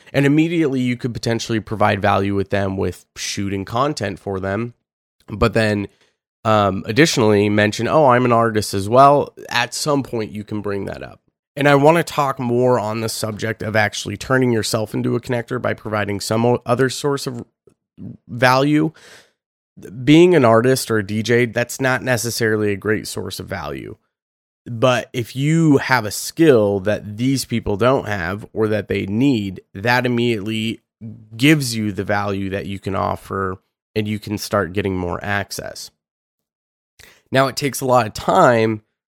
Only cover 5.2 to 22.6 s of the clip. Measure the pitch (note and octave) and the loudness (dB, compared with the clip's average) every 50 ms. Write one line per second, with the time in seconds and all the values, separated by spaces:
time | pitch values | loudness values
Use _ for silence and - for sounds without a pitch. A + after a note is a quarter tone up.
5.2 | _ - A2+ G2 A#2 A2+ G2+ A2+ A2 G#2+ G#2 G#2 G2 - _ _ _ _ _ _ | _ -10 -4 0 0 2 2 2 2 2 0 0 -2 -6 _ _ _ _ _ _
6.2 | _ _ _ _ - A2 A2 G#2 G2+ G2 F#2 F#2+ - - A2 A#2+ D#3+ E3 - C#3+ | _ _ _ _ 0 2 4 4 4 2 0 -2 -4 -2 2 4 4 4 4 2
7.2 | A2 G#2+ G#2 G2+ G#2 G#2 G#2 G#2 G#2 G#2 - - A2+ A2 E2+ D#3+ D3+ C3 A#2+ B2 | 4 4 4 4 4 4 4 2 2 2 2 0 -2 2 2 4 6 6 6 4
8.2 | B2 B2 A#2+ A2+ A#2 A2+ G#2+ G#2+ G2 - - G2+ F#2+ G#2 A#2 C3 C#3 C#3 D3 C#3 | 4 4 4 4 2 2 0 -2 -2 -2 -4 -4 -2 2 4 6 8 8 6 4
9.2 | G#2 - - - - - - A#2+ B2 A#2+ - - - D#3 C#3+ C#3+ A#2+ - - A#2 | 2 -2 -6 -14 -10 -4 -2 -2 -2 -2 -4 -6 -4 -2 -2 -2 -2 -4 -6 -6
10.2 | G#2+ - - G#2+ G#2 - G#2+ G#2+ G2 G2+ G2+ G2 F#2+ F#2 E2 C2+ C2 - - - | -6 -6 -8 -12 -10 -8 -8 -8 -6 -6 -6 -6 -6 -8 -10 -12 -14 -16 -18 -20
11.2 | _ _ _ _ _ _ - C#3+ C#3 C#3+ C#3+ C#3+ C#3+ D3+ F3 E3+ D3+ - - - | _ _ _ _ _ _ -4 0 2 4 6 6 6 6 4 4 2 -2 -2 -2
12.2 | C#3+ C3+ C3 - B2+ A#2+ A#2+ B2 B2+ B2+ B2 A2+ G#2 G#2+ G#2+ A2+ A2+ A2+ - - | -2 -2 -2 -4 -2 0 2 2 4 4 2 2 0 -2 -4 -4 -4 -6 -6 -6
13.2 | - G#2+ G#2 G2 A2 A2 A2 - G#2+ G#2+ G2+ A2 G#2 G#2 - - - G2+ G2+ - | -6 -6 -6 -6 -6 -6 -6 -6 -6 -2 0 2 2 0 0 -4 -8 -8 -8 -8
14.2 | - - C3 C3 C3 B2 A#2 A2 G#2 - - A2 G#2+ - - B2+ A#2+ B2 A#2+ A#2+ | -4 0 2 2 4 4 2 0 0 -2 -2 -4 -4 -4 -6 -4 -2 -2 -2 -4
15.2 | - - B2 A#2 A#2 - B2+ A#2+ A2+ A2+ G#2+ - - A2+ G#2+ G#2 G2+ G2+ G#2 F#2+ | -4 -4 -6 -6 -4 -6 -8 -6 -4 -4 -6 -6 -8 -6 -4 -4 -2 -4 -4 -6
16.2 | - - A2 A2+ A#2 A#2+ A#2+ - - A#2 B2 A#2 C3+ B2+ - - - C#3+ C#3 C3+ | -4 -2 -2 0 2 2 0 0 0 -2 0 0 0 -2 -2 -4 -4 -4 -4 -4
17.2 | - C#3 B2 A#2+ - _ _ _ _ _ _ _ _ _ _ - G2+ A2+ A#2 - | -6 -8 -10 -12 -14 _ _ _ _ _ _ _ _ _ _ -18 -18 -18 -18 -18
18.2 | _ - - A#2 B2 B2+ B2+ C3 C#3+ D3 D3+ D3+ D#3 D#3+ - _ - - - - | _ -12 -4 0 2 4 4 4 2 2 2 0 0 -2 -4 _ -20 -20 -20 -20
19.2 | _ _ _ _ _ _ _ _ _ _ _ - - - F#2 C3 B2 C3+ D3+ E3 | _ _ _ _ _ _ _ _ _ _ _ -20 -20 -18 -14 -4 2 6 8 8
20.2 | F3 F3+ F3+ D3+ B2 A2+ A2+ A2+ A#2 C3 C3 B2+ - - A#2 G#2+ G2+ F#2+ G#2+ A2 | 8 8 8 6 6 6 6 6 6 4 2 0 0 -2 -2 -2 -2 -2 -2 -2
21.2 | G#2+ A2 A#2+ A#2+ B2 A#2 G2+ A#2 A#2+ - - - C3+ B2+ B2+ B2 - C3 B2+ A2 | 0 2 2 2 2 0 0 -4 -6 -4 -4 -2 -2 0 0 0 -2 -2 -2 -2
22.2 | A2 A#2+ A2 - A#2+ A2 A2 G#2+ | -2 -4 -4 -2 0 0 0 0